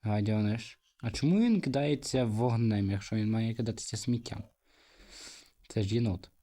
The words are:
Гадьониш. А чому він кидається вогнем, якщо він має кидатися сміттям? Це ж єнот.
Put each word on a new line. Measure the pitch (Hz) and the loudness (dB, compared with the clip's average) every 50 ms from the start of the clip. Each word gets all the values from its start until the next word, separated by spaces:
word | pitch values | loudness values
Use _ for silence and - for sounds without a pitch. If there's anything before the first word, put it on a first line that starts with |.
Гадьониш. | - 107 104 107 104 107 107 107 107 104 107 117 - - - _ _ _ _ _ | -2 0 0 0 2 2 2 2 2 0 0 -2 -6 -12 -18 _ _ _ _ _
А | - 117 | -6 -6
чому | - - - 147 180 208 | -4 0 2 2 4 4
він | 226 240 226 190 | 4 4 4 2
кидається | - 143 127 135 143 147 147 131 - - - 131 127 | 2 0 0 0 2 2 0 -2 -2 -2 0 2 2
вогнем, | 113 107 107 120 123 117 113 117 110 107 104 101 98 | 2 2 2 2 2 2 2 2 2 2 2 2 0
якщо | 98 101 101 - 113 | 0 -2 -4 -2 -2
він | 110 107 107 | 0 0 0
має | 110 110 113 113 113 | 0 0 0 -2 -2
кидатися | - 120 113 110 113 - - - | -2 -4 -4 -4 -6 -8 -8 -8
сміттям? | 110 - - 120 117 - - - - - - _ _ _ _ _ _ _ _ _ - - - - - - - - - - - _ _ _ | -6 -2 -2 -2 -2 -2 -8 -10 -10 -12 -14 _ _ _ _ _ _ _ _ _ -20 -20 -20 -20 -20 -20 -20 -20 -20 -20 -20 _ _ _
Це | _ - 113 104 | _ -2 -2 0
ж | 95 107 | 0 0
єнот. | 120 120 110 92 - - - _ _ | 0 2 0 0 -2 -6 -14 _ _